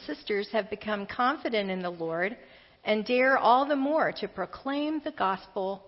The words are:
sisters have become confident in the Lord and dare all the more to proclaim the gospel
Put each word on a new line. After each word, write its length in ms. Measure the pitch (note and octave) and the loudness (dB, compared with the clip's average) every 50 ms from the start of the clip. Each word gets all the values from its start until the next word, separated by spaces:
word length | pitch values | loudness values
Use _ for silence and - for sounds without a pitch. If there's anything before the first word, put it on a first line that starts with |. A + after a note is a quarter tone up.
| - | -8
sisters 400 | - D4 - - - G#3 G3 G#3 - | -10 -12 -10 -4 -2 -2 -2 -2 0
have 160 | - A3 G#3 - | -2 -2 -2 -2
become 380 | G#3+ - - G#3+ G#3+ G3+ G3+ | -8 -8 -4 -4 -4 -4 -4
confident 640 | G3 - - B3 B3+ D4 D4 - D#4 A3+ G#3+ G3+ F#3+ | -6 -2 0 0 0 0 0 -4 -2 0 0 0 0
in 100 | F#3+ F#3 | -2 -2
the 80 | F3+ F3+ | -4 -6
Lord 480 | F3 E3+ E3 E3 D#3+ E3+ F3+ G#3 A#3+ - - - - - - - - _ - | -4 -4 -4 -4 -2 0 -2 -2 -4 -8 -16 -20 -20 -20 -20 -20 -20 _ -2
and 180 | - G#3+ G#3+ | 0 0 0
dare 360 | G#3 A#3+ B3 B3 B3+ C4+ C4+ - | 2 2 2 4 6 4 4 6
all 280 | - G#3+ A#3+ B3+ C#4 | 6 6 6 6 4
the 100 | C#4 D4 | 2 0
more 360 | C#4 C4+ C#4+ D#4 D#4 A3 D3+ | 0 2 2 2 2 2 0
to 160 | - - G#3 F#3 | -2 -4 -8 -8
proclaim 720 | - G3 F3+ - - - - C4+ C#4 C#4+ D4 D4+ D#4 D4+ | -6 -8 -8 -8 -8 -10 -8 -4 -4 -2 -2 -2 -4 -4
the 100 | - G#3 | -6 -8
gospel 720 | - - G3 F#3+ G3 - - - - G#3 F#3+ F#3+ G3 F#3+ - | -4 -2 -2 -2 -2 -4 -8 -8 -6 -4 -4 -4 -4 -6 -12